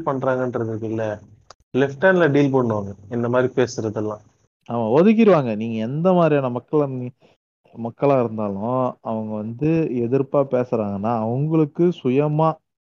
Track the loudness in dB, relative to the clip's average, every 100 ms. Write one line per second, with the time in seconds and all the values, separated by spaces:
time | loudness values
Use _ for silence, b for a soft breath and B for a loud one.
0 | 0 -2 0 0 -2 -4 -4 -4 -6 -4
1 | -4 -6 -12 -20 _ -20 _ 0 0 2
2 | 2 4 4 4 4 2 2 -2 -6 -14
3 | -10 -4 0 2 0 0 -2 -2 -4 -4
4 | -6 -8 _ _ _ _ -8 -4 0 4
5 | 4 6 6 4 2 -4 -4 -4 -4 0
6 | 2 4 4 2 0 -6 -4 -2 -2 -4
7 | -10 _ b b _ _ _ -10 -10 -2
8 | 0 2 0 -4 -6 -4 -4 -2 -4 -6
9 | -8 -6 -6 -8 -8 -4 -2 0 -2 -2
10 | 0 0 0 0 0 0 0 -2 -2 -2
11 | -2 -2 -2 -2 0 0 0 2 0 0
12 | 0 0 2 2 0 0 _ _ _